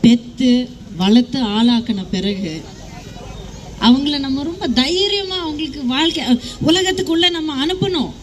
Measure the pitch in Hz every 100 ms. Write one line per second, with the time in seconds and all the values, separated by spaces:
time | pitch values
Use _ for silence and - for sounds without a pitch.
0 | 233 233 - - 254 247 247 - - 160
1 | 190 226 240 269 226 208 233 233 233 202
2 | 180 190 196 196 185 160 151 - - -
3 | - - - - - - - - 208 254
4 | 285 285 277 269 311 359 359 233 262 359
5 | 403 403 381 370 330 302 311 269 247 262
6 | 330 330 240 247 - - 302 349 370 370
7 | 370 330 349 339 311 277 294 370 392 349
8 | 185 -